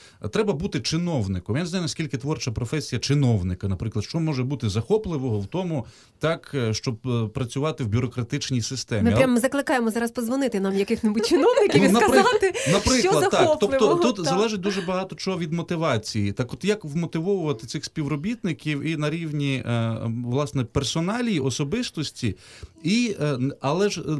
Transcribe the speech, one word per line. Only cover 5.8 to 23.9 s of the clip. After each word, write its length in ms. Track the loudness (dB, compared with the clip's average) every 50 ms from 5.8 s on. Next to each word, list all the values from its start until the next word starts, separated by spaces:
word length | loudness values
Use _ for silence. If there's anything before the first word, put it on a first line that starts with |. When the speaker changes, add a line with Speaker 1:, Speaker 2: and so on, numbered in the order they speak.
| -6 -8 -16 -20 -20 _ _ -2
Speaker 1:
так, 320 | -2 0 -2 -2 -6 -6 -4
е, 200 | -2 0 0 -2
щоб, 240 | -2 -2 -4 -6 -4 -4
е, 220 | -2 0 0 -2 -2
працювати 560 | -2 -4 -6 -4 -2 -2 -2 -2 -2 -2 -2
в 40 | 0
бюрократичній 720 | 0 0 0 0 -2 -4 -4 -4 -4 -4 -2 -2 -2 -2
системі. 400 | -2 -2 -6 -8 -4 -2 0 2
Speaker 2:
Ми 100 | 4 4
Speaker 1:
А 40 | 4
Speaker 2:
прямо 240 | 4 2 2 2 2
закликаємо 500 | 0 0 -2 -2 -2 0 0 0 0 -2
зараз 200 | -2 -2 -4 -4
позвонити 500 | -4 -6 -4 -2 -2 -2 -2 -2 -2 -2
нам 140 | -2 -2 0 -2
яких-небудь 480 | 0 -2 -2 0 0 -2 0 0 0
чиновників 560 | 2 2 4 4 4 4 4 4 4 6 6
Speaker 1:
Ну, 60 | 6 6
Speaker 2:
і 40 |
Speaker 1:
наприк-, 320 | 6 6 6 6 6 6 6
Speaker 2:
сказати, 280 | 6 4 4 2 2 0 0 0 2
Speaker 1:
наприклад, 280 | 2 2 4 4 2 4
Speaker 2:
що 300 | 4 4 4 4 4 4
Speaker 1:
так. 0 |
Тобто 460 | 4 4 6 4 4 4 2 2 4
Speaker 2:
захопливого, 260 | 4 4 4 4 4
Speaker 1:
тут 140 | 4 2 2
Speaker 2:
так. 80 | 0 0
Speaker 1:
залежить 360 | 0 2 2 2 2 0 -2
дуже 200 | -2 -2 -2 -2
багато 360 | -2 -2 -2 -2 -4 -6 -8
чого 220 | -6 -4 -4 -2 -2
від 140 | -4 -4
мотивації. 800 | -4 -4 -2 -2 -2 0 0 0 0 0 -2 -4 -2 -2 0 0
Так 200 | 0 -2 -4 -6
от 120 | -4 -4 -2
як 200 | -2 -2 -2 -4
вмотивовувати 800 | -6 -4 -4 -4 -2 -2 -2 0 0 0 0 0 -2 -2 -4 -6
цих 180 | -8 -8 -8 -8
співробітників 960 | -6 -6 -4 -4 -2 -4 -4 -4 -4 -6 -4 -4 -4 -4 -4 -4 -4 -4 -2
і 140 | -2 -4 -2
на 140 | -2 -2 -2
рівні, 440 | -2 -2 -6 -4 -4 -2 0 0 -2 -2 -2
е, 300 | -2 0 0 0 0 -2 -2 -4 -4 -4 -4 -4
власне, 400 | -2 0 0 0 0 -2 -2 -2
персоналії, 760 | 0 -2 -2 -2 0 -2 -2 -2 -2 -2 -2 0 0 0 0
особистості, 960 | 0 0 0 -2 -2 -2 -2 -4 -4 -4 -4 -6 -6 -6 -6 -4 -4 -4 -4 -4 -12 -20 -20 -20 -20 -20 _ -4
і, 320 | 0 2 2 2 2 0 0 -2
е, 40 | -2
н-, 260 | -2 0 0 -2 -2 -2 -2
але 280 | -2 0 2 2 2 0